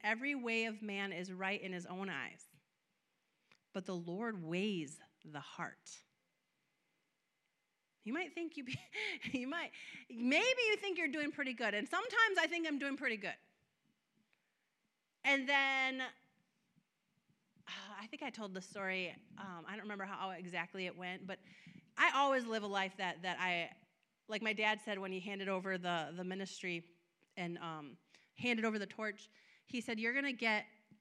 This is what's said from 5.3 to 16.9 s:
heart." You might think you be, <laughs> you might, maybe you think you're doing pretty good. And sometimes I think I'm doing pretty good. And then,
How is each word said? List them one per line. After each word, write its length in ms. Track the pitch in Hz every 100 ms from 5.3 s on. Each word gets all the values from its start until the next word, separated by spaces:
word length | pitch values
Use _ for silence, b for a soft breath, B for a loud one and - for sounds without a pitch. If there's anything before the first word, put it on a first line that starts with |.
| 151
heart." 640 | - - 160 - - - - _ _ _ _ _ _ _ _ _ _ _ _ _ _ _ _ _ _ _
You 80 | 214
might 220 | 285 359
think 240 | - 339 302
you 80 | 254
be, 120 | 262 - - 427
<laughs> 260 | 330 -
you 160 | 269 254
might, 240 | 339 285 B B B -
maybe 520 | 233 240 302 480 508 453
you 80 | 427
think 220 | 403 349
you're 100 | 320
doing 240 | 302 294
pretty 220 | - 269
good. 200 | 240 226
And 140 | 208 -
sometimes 500 | 349 466 453 453 370
I 100 | 320
think 200 | 339 320
I'm 100 | 285
doing 200 | 277 277
pretty 180 | 262 220
good. 220 | 190 - _ _ _ _ _ _ _ _ _ _ _ _ _ _ _ _ _ _
And 240 | 262 277 262
then, 540 | 285 269 269 262 262 254 - _ _ _ _ _ _ _